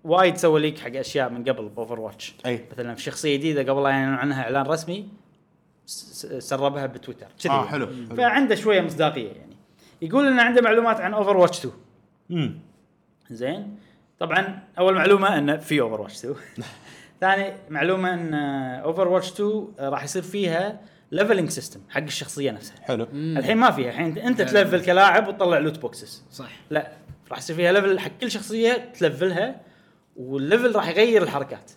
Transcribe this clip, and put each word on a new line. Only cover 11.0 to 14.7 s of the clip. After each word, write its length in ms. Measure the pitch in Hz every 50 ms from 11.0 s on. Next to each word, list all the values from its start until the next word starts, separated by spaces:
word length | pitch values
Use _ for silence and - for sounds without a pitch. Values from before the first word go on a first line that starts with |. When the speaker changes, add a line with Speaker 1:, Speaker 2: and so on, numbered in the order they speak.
Speaker 1:
عن 140 | 180 190 214
Overwatch 380 | 214 202 196 202 185 175 165 -
two. 160 | - - 120 - - - _ _ _ _ _ _ _ _ -
Speaker 2:
مم. 300 | 175 170 143 - - - - _ _ _ _ _ _ _ _ _ _ _ _ _
Speaker 1:
زين. 440 | 120 110 123 135 170 208 202 202 - - _ _ _ _ _ _ _ _
طبعًا 440 | 170 165 156 185 196 196 190 - - -